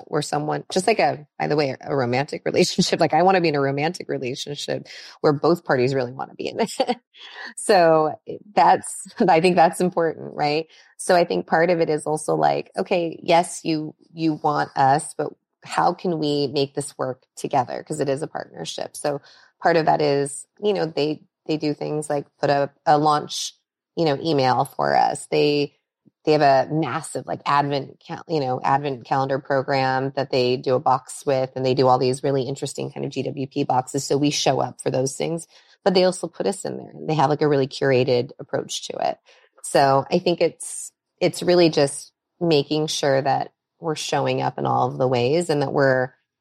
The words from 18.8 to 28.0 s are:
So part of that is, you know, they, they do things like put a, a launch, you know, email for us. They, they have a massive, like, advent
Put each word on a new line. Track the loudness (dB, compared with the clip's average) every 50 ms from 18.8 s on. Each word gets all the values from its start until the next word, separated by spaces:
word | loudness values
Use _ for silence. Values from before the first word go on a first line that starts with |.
| -10 -10 -10
So | -6 -6 -6 -6 -6 -8 -16 -20 _ _ _ _ _
part | 0 2 2
of | 2 2
that | 2 2 2
is, | 2 2 2 0 0 -2 -6 -12 -18 _ _ -4
you | -2 -2
know, | 0 0 -2
they, | -2 -2 -2 -2 -2 -4 -6 _ _ _ _ _
they | -6 -4 -2
do | -2 -4 -4
things | -4 -6 -6 -6 -6 -4 -4
like | -4 -6 -6 _ _ _
put | 0 0
a, | 2 0 0 -2 _ _ 2
a | 2 4
launch, | 4 4 4 2 2 -2 -4 -8 -8 -8 -10 -12 _ _ _ _ _ _ _ _
you | 0 0
know, | 0 0 0
email | 0 0 2 2 4 4 2 2 0
for | -2 -2 -2 0 2 4
us. | 4 4 2 0 -4 -6 -2
They, | 0 2 2 2 2 0 0 -2 _ _ _ _ _ _ _ _ _ _ _
they | 2
have | 4 6
a | 6 6 6 4 4 2
massive, | 0 -2 -2 -2 -4 -6 -6 -8 -10 -10 -8
like, | -8 -8 -6 -2
advent | 0 2 2 2 0 -2 -4 -4 -6 -12 _